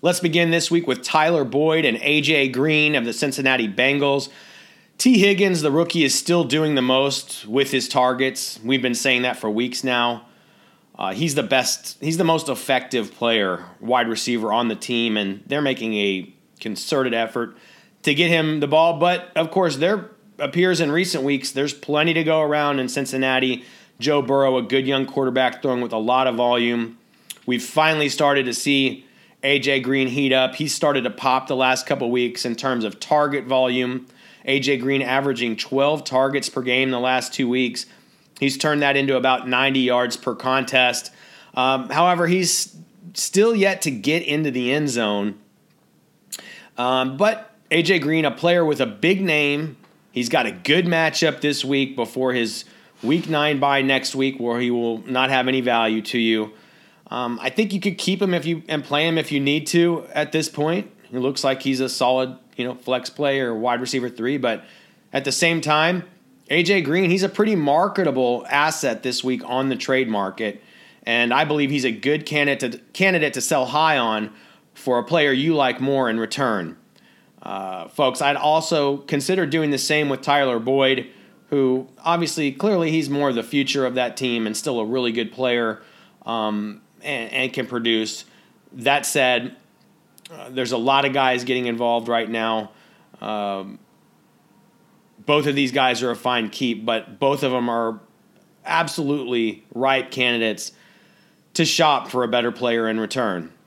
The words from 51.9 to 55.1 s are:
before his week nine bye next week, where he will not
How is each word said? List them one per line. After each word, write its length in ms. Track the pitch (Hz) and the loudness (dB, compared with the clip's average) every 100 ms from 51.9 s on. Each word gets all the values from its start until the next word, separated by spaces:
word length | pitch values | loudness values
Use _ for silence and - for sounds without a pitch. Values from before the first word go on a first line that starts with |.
| 135 | -2
before 360 | 117 127 131 | -6 -2 -2
his 320 | 127 113 104 - - - _ | 0 -2 -4 -14 -20 -20 _
week 260 | 113 160 156 | -2 0 0
nine 320 | 156 147 143 | 0 2 2
bye 220 | 139 139 | 2 4
next 320 | 135 135 131 | 4 0 0
week, 260 | 135 135 135 | -2 -2 0
where 200 | 120 117 | -4 0
he 100 | 123 | 0
will 280 | 120 117 113 | 0 0 -4
not 320 | 107 | -4